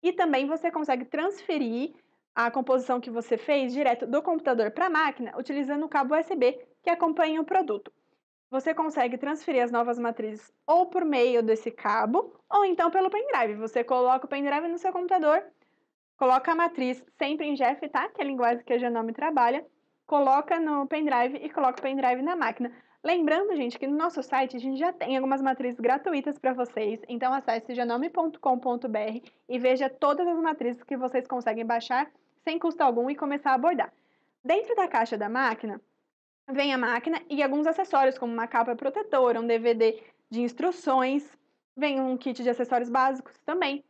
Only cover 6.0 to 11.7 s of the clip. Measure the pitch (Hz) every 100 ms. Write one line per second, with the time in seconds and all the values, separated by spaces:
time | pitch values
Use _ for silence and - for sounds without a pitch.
6 | 262 302 320 359 247 277 - _ - 339
7 | 339 320 320 320 311 381 320 208 - _
8 | _ _ _ _ _ 262 262 320 320 302
9 | 247 247 269 302 - 277 240 240 240 240
10 | 240 240 220 214 - _ - 330 359 370
11 | 330 277 240 240 226 220 226